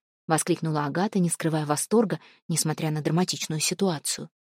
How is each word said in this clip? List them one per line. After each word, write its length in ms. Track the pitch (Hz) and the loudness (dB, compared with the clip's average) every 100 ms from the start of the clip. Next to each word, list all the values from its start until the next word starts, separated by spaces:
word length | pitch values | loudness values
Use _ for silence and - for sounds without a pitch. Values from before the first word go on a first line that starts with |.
| _ _ - | _ _ -2
воскликнула 580 | 156 - 165 160 151 147 | 0 2 0 0 -2 -2
Агата, 340 | 165 208 202 | 0 0 2
не 100 | 175 | 2
скрывая 360 | - 165 156 151 | 2 0 0 0
восторга, 540 | 147 - 214 214 165 - _ - | -2 2 2 2 -2 -8 _ -4
несмотря 440 | 160 160 151 160 | -2 0 0 -2
на 100 | 151 | 0
драматичную 580 | 151 160 180 - - 156 | 0 2 2 -2 -4 -2
ситуацию. 680 | - 175 196 151 - - - _ _ | -2 0 0 0 -4 -6 -8 _ _